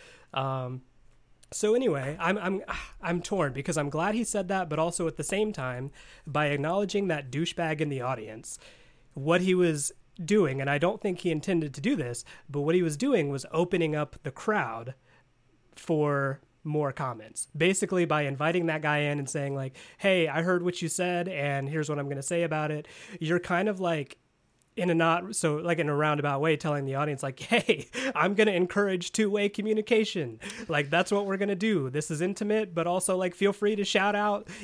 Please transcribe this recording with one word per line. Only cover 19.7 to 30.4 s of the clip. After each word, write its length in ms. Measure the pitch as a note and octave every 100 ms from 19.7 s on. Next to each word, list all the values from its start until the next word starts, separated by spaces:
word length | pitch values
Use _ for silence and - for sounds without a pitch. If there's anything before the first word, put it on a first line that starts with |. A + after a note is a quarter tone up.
| - - -
"Hey, 300 | G3 F#3 D#3+
I 140 | D3
heard 200 | E3+ F3+
what 180 | F3 F3
you 80 | E3
said, 400 | - F3+ F3 F3+
and 400 | D3 C#3+ C#3 C#3
here's 200 | D#3 D3
what 100 | D3
I'm 100 | C#3
gonna 140 | C#3
say 200 | C3 E3+
about 280 | E3+ D#3 D3+
it." 160 | D3+ D3+ - - F#3
You're 200 | D#3+ F3
kind 280 | - F3 G#3
of, 120 | F#3+
like, 360 | F3 D#3+ C#3 - _ _ _ _ _ -
in 120 | F3+
a 40 |
not, 400 | E3 E3 E3+ F#3
so, 220 | A3 D#3+ D3
like, 220 | E3+ E3
in 100 | D3+
a 60 |
roundabout 460 | D3 D3+ D3+ C#3+ C#3
way, 160 | D#3+ D3+
telling 280 | D#3+ C#3+
the 100 | C3+
audience, 280 | C3+ D3+ C3+
like, 180 | C3+ C3+
<laughs> 0 |
"Hey, 480 | - A#3 - D#3 - B3 C4
I'm 200 | D3+ F3
gonna 180 | G3+ G#3+
encourage 600 | F3+ F3+ G3+ G3+ F#3 F3
two-way 360 | - G#3 G#3 G3+
communication. 920 | G3+ G#3+ A3 G#3+ A3+ G#3+ F#3 B2+ A2